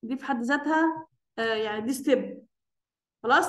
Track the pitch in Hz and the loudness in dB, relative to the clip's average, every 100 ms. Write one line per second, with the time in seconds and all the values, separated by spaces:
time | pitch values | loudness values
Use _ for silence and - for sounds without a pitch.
0 | 220 254 - 254 240 285 285 320 320 320 | -6 -8 -4 -4 0 -2 2 2 2 0
1 | - _ _ - 226 220 214 214 220 247 | -10 _ _ -6 -2 -2 -2 -4 -4 -4
2 | - 247 - - - _ _ _ _ _ | 2 2 2 -12 -20 _ _ _ _ _
3 | _ _ 220 277 | _ _ 2 4